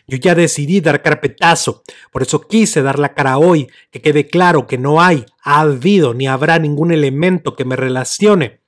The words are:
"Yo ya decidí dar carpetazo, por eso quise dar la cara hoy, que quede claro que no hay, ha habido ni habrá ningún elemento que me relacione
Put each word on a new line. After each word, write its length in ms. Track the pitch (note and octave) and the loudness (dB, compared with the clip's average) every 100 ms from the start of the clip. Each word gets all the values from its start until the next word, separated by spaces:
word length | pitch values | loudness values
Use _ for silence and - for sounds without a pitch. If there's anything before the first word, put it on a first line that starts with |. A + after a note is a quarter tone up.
| - | -10
"Yo 100 | C3 | -4
ya 180 | F3+ F3 | 0 2
decidí 440 | E3+ - D3 G3 | 0 -2 -2 0
dar 240 | D#3+ C#3+ | 0 0
carpetazo, 800 | D#3+ A#3+ - - E3+ E3+ - - _ - - | 0 -2 -4 -2 0 0 -2 -8 _ -20 -12
por 120 | B2+ | -8
eso 240 | - D3+ - | -4 -4 -2
quise 340 | A3 G#3 D#3 | 0 0 0
dar 160 | C3+ C3+ | -2 0
la 160 | C3+ | -2
cara 240 | - C3+ C3 | -2 -2 2
hoy, 300 | E3+ E3 B2 _ _ | 4 2 -2 _ _
que 100 | B2 | -6
quede 240 | D#3 D3 C#3 | 0 0 0
claro 380 | E3+ F3+ D#3+ | 0 2 2
que 140 | A#2 B2+ | 0 -4
no 240 | C3+ D#3 | 0 2
hay, 240 | F3+ D#3 A2 _ | 2 2 -4 _
ha 180 | D3 D3 | -2 0
habido 520 | D#3 C3+ D#3 G3+ C#3 | 0 0 2 2 2
ni 140 | A#2+ C3+ | 0 -4
habrá 300 | C3 D#3 E3 | -2 0 0
ningún 340 | D3+ D3 E3+ | 0 -2 -2
elemento 640 | D#3+ C#3+ C#3 F3+ F3+ - - | 0 0 0 -2 -2 -4 -8
que 100 | B2+ | -6
me 100 | B2+ | -4
relacione 840 | C3 B2+ B2+ - G#3 G3+ A#2 - | -4 -4 -6 -2 2 2 0 -8